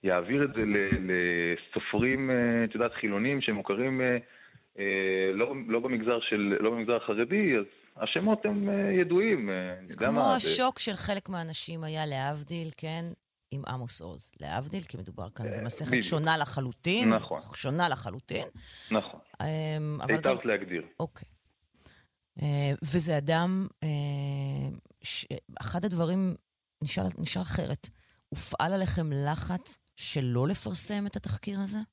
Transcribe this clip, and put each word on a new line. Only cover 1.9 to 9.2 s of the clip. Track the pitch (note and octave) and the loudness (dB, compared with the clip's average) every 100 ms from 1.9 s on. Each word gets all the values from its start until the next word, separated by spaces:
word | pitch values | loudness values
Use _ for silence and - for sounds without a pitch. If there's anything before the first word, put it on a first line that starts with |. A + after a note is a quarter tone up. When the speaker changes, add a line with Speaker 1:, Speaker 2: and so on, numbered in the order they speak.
| G#2 B2 C3 C3+ | 0 2 2 2
Speaker 1:
אה, | B2+ A#2+ A#2 | 2 4 2
את | A2+ A2 | 0 0
יודעת, | A#2 | -2
חילונים | - A2 G2+ A#2+ C#3 | 0 -2 0 0 0
שמוכרים, | A#2 G#2 G2 G2+ C3 C3 | 0 -2 -2 0 0 2
אה, | B2+ B2 - - - - _ - | 2 0 -4 -20 -20 -20 _ -4
אה, | G2 F#2+ F#2+ F#2+ F#2+ | 0 2 2 2 2
לא, | F#2+ A#2+ C3+ A2+ | 2 0 -2 0
לא | A2+ | 0
במגזר | B2+ A#2+ A2 A#2 | 2 0 2 0
של, | - G#2+ G2+ G2 | 2 2 2 4
לא | G#2+ | 2
במגזר | A#2 A2 A#2 | 2 0 0
החרדי, | - G#2+ A#2+ G3 G3 B2 | 0 0 2 2 4 2
אז | G2+ - - - | 0 -10 -20 -6
השמות | A2+ E3 G3+ G#3+ G#3 | -2 2 2 2 2
הם, | G#3 G3+ | 0 0
אה, | G3+ G3+ | 0 2
ידועים, | F#3 E3+ F3 | 4 4 4